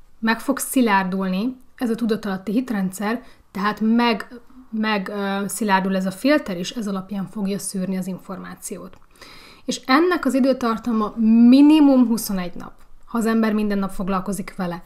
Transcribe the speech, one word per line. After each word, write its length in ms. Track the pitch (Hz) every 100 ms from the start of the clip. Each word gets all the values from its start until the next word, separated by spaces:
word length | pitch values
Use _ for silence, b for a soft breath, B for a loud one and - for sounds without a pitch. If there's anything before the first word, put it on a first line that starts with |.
| - -
meg 220 | 220 226
fog 180 | - 269
szilárdulni 1000 | - 269 233 196 185 190 190 185 233 254 - -
ez 140 | 240
a 40 |
tudatalatti 580 | 220 233 208 208 190 190
hitrendszer, 720 | 208 254 208 190 - 208 247 B B _
tehát 300 | 202 202 208
meg, 600 | 220 233 240 220 - 240 - - -
meg, 380 | 220 214 214 190
ö, 340 | 208 196 196 196
szilárdul 500 | - 214 190 190 190
ez 100 | 190
a 40 |
filter, 460 | 185 262 302 294 175
és 140 | 180
ez 160 | - 214
alapján 400 | 196 190 202 185
fogja 320 | 220 196 196
szűrni 380 | - 196 185 190
az 100 | 185
információt. 880 | 175 - 180 180 180 - 180 180 - - B B B B B
És 160 | - 254 -
ennek 380 | 269 349 349
az 100 | 269
időtartama 800 | 262 262 254 240 220 247 220 208 226 220 226 240
minimum 580 | 262 294 311 285 262 240
huszonegy 480 | 226 - 196 175
nap, 180 | - - - - - -
ha 120 | 233
az 80 | 220
ember 260 | 226 220
minden 260 | 214 214 202
nap 120 | 196
foglalkozik 640 | - 190 190 190 196 196 -
vele, 260 | 180 175